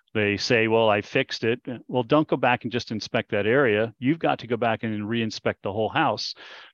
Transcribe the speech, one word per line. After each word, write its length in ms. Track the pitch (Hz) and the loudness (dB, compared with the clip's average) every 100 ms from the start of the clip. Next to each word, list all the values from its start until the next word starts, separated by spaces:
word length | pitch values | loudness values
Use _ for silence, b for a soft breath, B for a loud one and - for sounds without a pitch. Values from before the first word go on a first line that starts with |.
| B | B
they 240 | 110 101 101 | -2 0 0
say, 300 | - 117 113 | 2 2 4
"Well, 220 | 113 113 | 4 4
I 120 | 104 | 2
fixed 420 | - 135 135 - | 0 -2 -2 -2
it." 160 | 113 120 - 120 - | -2 -2 -4 -12 -6
Well, 160 | 127 | -4
don't 240 | 117 151 156 | 2 2 2
go 100 | 151 | 0
back 260 | 123 123 | 2 0
and 80 | 113 | -2
just 200 | 117 - | -6 -4
inspect 400 | 110 - 117 - | -6 -4 -4 -2
that 160 | 107 101 | -2 2
area. 460 | 131 131 104 113 - | 2 4 2 0 -2
You've 220 | 123 165 | -2 0
got 200 | 156 131 | 0 -2
to 80 | 113 | -4
go 100 | 117 | -2
back 260 | 113 110 | 0 -2
and 260 | 113 104 104 | -4 -4 -4
re-inspect 540 | 117 110 - 117 101 | -2 -4 -4 -4 -4
the 100 | 104 | -4
whole 160 | 101 107 | -4 -2
house, 460 | 131 147 101 - - B B B | 0 0 -2 -6 -10 B B B